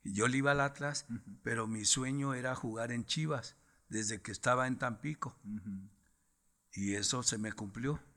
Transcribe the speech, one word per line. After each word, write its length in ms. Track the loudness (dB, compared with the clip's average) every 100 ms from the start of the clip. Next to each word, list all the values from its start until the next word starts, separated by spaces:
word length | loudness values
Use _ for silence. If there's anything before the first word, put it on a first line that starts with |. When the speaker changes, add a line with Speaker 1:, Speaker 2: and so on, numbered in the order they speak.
Speaker 1:
yo 220 | -2 4 4
le 120 | 6
iba 140 | 4
al 80 | 4
Atlas, 420 | 2 0 -4 -4 -6
Speaker 2:
Ujú. 280 | -8 -8 -8
Speaker 1:
pero 240 | -2 0 0
mi 180 | 0
sueño 480 | 2 2 2 0 0
era 220 | 0 -2
jugar 380 | -2 -4 -2 -2
en 120 | -2
Chivas, 520 | -2 -2 0 -2 -4 -16 _ _ _
desde 320 | -2 -2 -4
que 100 | -6
estaba 340 | 0 4 4 4
en 100 | 2
Tampico. 600 | -2 -2 -6 -4 -6 -8
Speaker 2:
Ujú. 460 | -8 -6 -6 -8 -10 -20 _ _ _ _ _ _ _
Speaker 1:
Y 220 | -4 0
eso 280 | 0 0 0
se 140 | 0 -2
me 160 | -4
cumplió. 480 | -4 -8 -2 -2 -2 -8